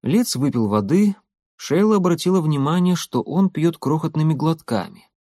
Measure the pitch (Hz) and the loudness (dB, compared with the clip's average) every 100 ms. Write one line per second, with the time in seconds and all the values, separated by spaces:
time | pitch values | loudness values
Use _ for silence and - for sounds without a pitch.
0 | 117 196 240 123 139 120 107 107 98 175 | 0 0 0 -2 -2 0 0 0 2 2
1 | 208 196 _ _ _ _ - 156 214 208 | 2 -2 _ _ _ _ -4 0 2 2
2 | 180 165 180 185 156 143 139 175 180 175 | 2 0 0 0 0 0 0 0 2 0
3 | - 127 - 156 190 - 165 165 - 156 | -2 -4 -2 0 0 0 -2 -2 -2 -2
4 | 160 156 156 143 156 160 - 110 - - | -2 0 0 0 -2 -2 -4 -6 -6 -14
5 | _ _ | _ _